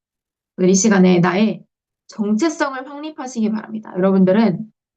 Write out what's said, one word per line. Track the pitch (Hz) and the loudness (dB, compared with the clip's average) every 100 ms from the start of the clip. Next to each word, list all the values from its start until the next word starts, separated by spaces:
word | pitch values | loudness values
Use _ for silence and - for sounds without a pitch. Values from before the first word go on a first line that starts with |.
| _ _ _ _ _ - | _ _ _ _ _ 0
오늘 | 180 | 2
이 | |
시간에 | 190 226 190 185 180 | 4 2 4 4 4
나의 | 175 180 214 175 _ _ _ _ _ | 2 0 -2 -2 _ _ _ _ _
정체성을 | - 202 214 330 311 285 262 285 | -8 -4 0 -2 -2 -6 -6 -14
확립하시기 | 285 311 311 254 240 220 | -14 -14 -12 -10 -4 -4
바랍니다. | 220 - 220 214 | -4 -8 -14 -10
여러분들은 | 180 190 190 185 196 220 160 - _ _ | -2 0 4 4 4 2 -2 -10 _ _